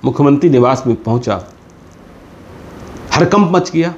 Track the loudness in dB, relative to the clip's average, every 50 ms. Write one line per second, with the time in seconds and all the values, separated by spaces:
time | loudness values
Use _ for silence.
0 | -2 -4 0 2 2 4 4 4 4 2 4 4 4 4 2 0 0 -2 -4 -2
1 | -2 -4 -4 -2 -2 -4 -4 -6 -6 -14 -20 -20 -20 -20 -20 -20 -20 -20 -20 -20
2 | -20 -20 -20 -20 -20 -20 -20 -20 -20 -20 -20 -20 -20 -20 -20 -20 -20 -18 -18 -18
3 | -10 -4 0 0 2 2 2 2 2 2 2 -2 -2 -2 -2 -2 -2 -2 -4